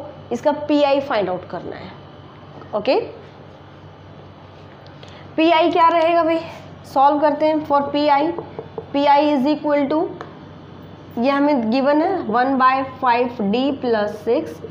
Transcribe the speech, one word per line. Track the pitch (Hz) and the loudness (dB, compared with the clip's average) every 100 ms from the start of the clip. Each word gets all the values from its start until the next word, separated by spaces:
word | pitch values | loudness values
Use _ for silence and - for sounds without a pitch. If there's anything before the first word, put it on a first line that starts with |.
| - - - | -4 -16 -10
इसका | 240 302 294 - | -4 0 0 0
पीआई | 294 277 277 | 2 2 2
फाइंड | 277 226 180 | 0 -2 -2
आउट | 180 - | -4 -8
करना | 175 - - | -12 -12 -12
है। | 185 - - - - - - - - 214 | -14 -18 -20 -20 -20 -20 -20 -18 -8 -4
ओके, | 240 208 - - - - - - - - - - - - - - - - - - - - - - - - | 0 0 -2 -10 -18 -20 -20 -20 -20 -20 -20 -20 -20 -20 -20 -20 -20 -20 -20 -20 -20 -20 -20 -20 -8 0
पीआई | 320 320 339 | 4 4 4
क्या | 359 330 | 4 4
रहेगा | 339 320 339 | 4 4 2
भाई, | 320 330 330 - - - - | 2 0 -4 -12 -18 -20 -6
सॉल्व | 277 277 294 | 2 4 4
करते | 294 285 311 | 2 2 0
हैं। | 311 302 | 0 0
For | 285 285 | 0 0
पीआई, | 294 294 285 320 349 - - - - - | 0 2 2 0 -4 -10 -12 -14 -14 -6
पीआई | 285 285 285 302 294 | 0 4 4 4 2
is | 269 302 | 2 0
equal | 302 294 277 | 0 0 2
to, | 311 370 - - - - - - - - - - - | 0 -2 -6 -14 -18 -20 -20 -20 -20 -20 -20 -12 -4
ये | 247 | 0
हमें | 277 294 285 220 | 2 2 2 0
गिवन | 262 269 302 | 0 2 2
है, | 349 370 233 | 2 -2 -2
one | 226 262 262 | 0 0 2
by | 262 269 269 - | 4 2 -2 -4
five | 247 240 247 247 202 | 0 2 0 -2 -2
D | 233 277 277 | 0 0 -2
plus | 247 220 156 - 226 | -2 0 -2 -4 -2
six | 262 311 - - | 0 -2 -8 -4